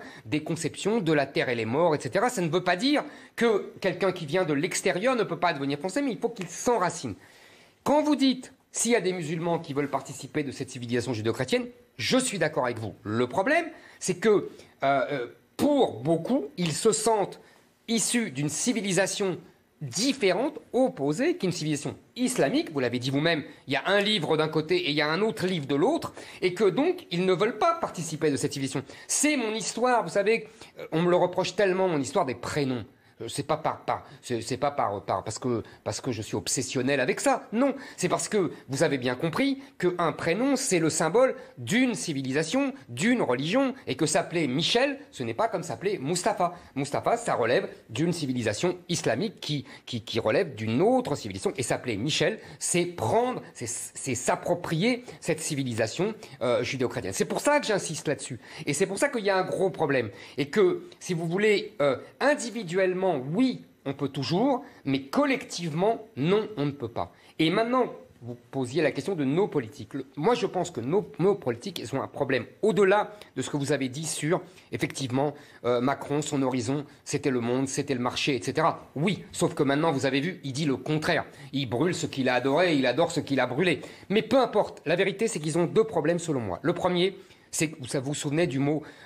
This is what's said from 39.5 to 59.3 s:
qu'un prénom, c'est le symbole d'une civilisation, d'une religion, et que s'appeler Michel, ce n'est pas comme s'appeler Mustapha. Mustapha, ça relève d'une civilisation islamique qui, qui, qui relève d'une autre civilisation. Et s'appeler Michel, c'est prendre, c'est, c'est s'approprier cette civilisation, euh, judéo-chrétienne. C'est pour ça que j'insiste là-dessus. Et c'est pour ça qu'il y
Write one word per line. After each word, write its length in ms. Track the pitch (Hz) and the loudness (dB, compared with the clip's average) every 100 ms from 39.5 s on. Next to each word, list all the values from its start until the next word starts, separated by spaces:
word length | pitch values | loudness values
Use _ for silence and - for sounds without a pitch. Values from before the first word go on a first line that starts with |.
| 269 - - | 0 -8 -2
qu'un 320 | 175 175 165 | -2 2 0
prénom, 440 | 139 165 185 269 269 | 0 -2 0 2 0
c'est 220 | - 180 | 2 2
le 140 | 160 | 2
symbole 420 | - 156 214 262 - - - | 2 2 4 4 2 -12 -12
d'une 380 | 117 220 262 190 | 0 2 2 0
civilisation, 800 | - 139 131 135 160 262 277 269 - | -4 -4 -2 0 2 2 0 -4 -12
d'une 340 | 120 214 247 | -2 2 2
religion, 500 | 143 123 151 247 269 262 - | 2 2 2 2 2 -2 -6
et 80 | - | 0
que 100 | 156 | 2
s'appeler 420 | 185 - 165 143 | 2 0 0 0
Michel, 520 | 131 156 233 285 277 - | 0 2 2 2 -2 -10
ce 140 | - | -8
n'est 100 | 117 | -6
pas 140 | 110 226 | -2 -2
comme 160 | 180 | -2
s'appeler 340 | - 117 196 175 | -6 -4 -4 -2
Mustapha. 560 | 135 175 226 202 170 175 - 131 | -2 0 0 0 -2 -2 -8 -6
Mustapha, 420 | 143 120 - 233 | -2 0 0 0
ça 160 | - | 0
relève 340 | 120 117 151 196 - - | 0 4 2 0 -10 -10
d'une 240 | 117 175 | -2 0
civilisation 640 | 165 135 123 110 104 180 175 - | 0 -2 0 0 0 0 -2 -4
islamique 520 | 170 143 113 202 - | -2 0 0 -2 -6
qui, 240 | - 147 - - - | -6 -6 -6 -16 -8
qui, 140 | 120 | -8
qui 180 | - 110 | -4 -2
relève 340 | 107 135 180 | 2 2 0
d'une 300 | 110 110 120 | -2 -2 2
autre 320 | 202 254 - 143 | 4 4 0 -4
civilisation. 380 | 104 95 196 - | -4 -4 -4 -4
Et 60 | |
s'appeler 340 | 120 131 123 98 | -2 -2 -2 -2
Michel, 400 | 143 - 160 220 - - | -2 2 0 0 -10 -8
c'est 260 | - 175 175 | -2 0 0
prendre, 560 | 170 110 208 247 208 - - | -2 0 2 2 -2 -10 -10
c'est, 120 | 117 | -8
c'est 460 | - - - - | -8 -10 -8 -4
s'approprier 880 | 120 - 180 - 175 - 160 226 247 - - | -2 0 0 0 -2 0 0 2 0 -4 -8
cette 180 | - 160 | -4 -2
civilisation, 760 | - 143 131 113 113 - 202 214 - - | -2 -4 -2 0 0 0 -2 -4 -14 -4
euh, 180 | 123 117 | 0 2
judéo-chrétienne. 520 | 123 139 123 131 90 | 0 -2 -2 -2 -6
C'est 120 | - 190 | -4 -2
pour 140 | 196 | 0
ça 200 | 294 294 | 2 2
que 60 | 226 | 2
j'insiste 420 | 196 - 151 - | -2 -2 -6 -4
là-dessus. 320 | 139 - 120 - - 156 | -4 -6 -12 -14 -10 -4
Et 60 | |
c'est 120 | 143 185 | -2 -2
pour 140 | 196 | 0
ça 100 | 285 | -2
qu'il 160 | 254 | 0
y 60 | 196 | 2